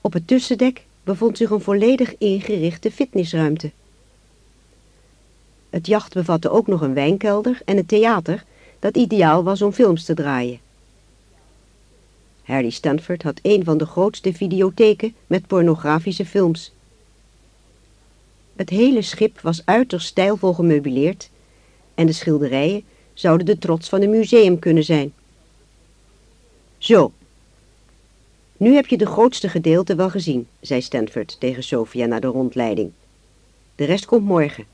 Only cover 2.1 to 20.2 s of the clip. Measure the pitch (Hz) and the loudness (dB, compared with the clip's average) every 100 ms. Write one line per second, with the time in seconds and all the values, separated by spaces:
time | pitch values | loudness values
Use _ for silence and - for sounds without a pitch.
2.1 | - 208 196 208 202 165 165 - - - | -2 -2 -2 -2 -2 -2 -2 -8 -4 -2
3.1 | 190 165 165 156 156 156 _ _ _ _ | -2 -2 -2 -2 -2 -8 _ _ _ _
4.1 | _ _ _ _ _ _ _ _ _ _ | _ _ _ _ _ _ _ _ _ _
5.1 | _ _ _ _ _ _ 175 170 214 - | _ _ _ _ _ _ -8 0 -2 0
6.1 | 185 170 165 - 214 220 180 147 131 143 | -6 -2 -2 2 0 0 -2 -2 0 0
7.1 | 190 208 202 220 247 - 196 170 214 226 | 0 0 0 -2 -6 -2 -2 0 2 2
8.1 | 208 165 190 - _ - _ 196 233 220 | 0 -2 -8 -8 _ -20 _ -4 0 0
9.1 | 208 165 160 180 196 202 202 226 165 - | 4 4 4 2 0 -2 2 2 2 -2
10.1 | 160 143 127 123 120 _ _ _ _ _ | -4 -2 -4 -6 -8 _ _ _ _ _
11.1 | _ _ _ _ _ _ _ _ _ _ | _ _ _ _ _ _ _ _ _ _
12.1 | _ _ _ - 135 120 - 156 151 - | _ _ _ -6 -2 -2 -4 -4 -4 -4
13.1 | 180 160 - - 208 170 156 156 - 196 | -6 -6 -4 0 0 2 -2 -2 -2 -2
14.1 | - 190 170 196 185 190 190 220 208 220 | -2 -6 -4 -4 0 -2 4 2 2 -6
15.1 | - _ 185 - 185 170 160 151 160 185 | -10 _ -4 0 2 2 0 0 -2 -2
16.1 | 175 180 202 180 165 - _ _ _ _ | -8 -4 0 0 -2 -10 _ _ _ _
17.1 | _ _ _ _ _ _ _ _ _ _ | _ _ _ _ _ _ _ _ _ _
18.1 | _ _ _ _ - 185 190 247 247 - | _ _ _ _ -12 -4 2 4 2 -2
19.1 | - 214 - 165 165 - 214 254 175 - | -2 -2 -2 -6 -4 0 2 2 -4 -4
20.1 | - | 0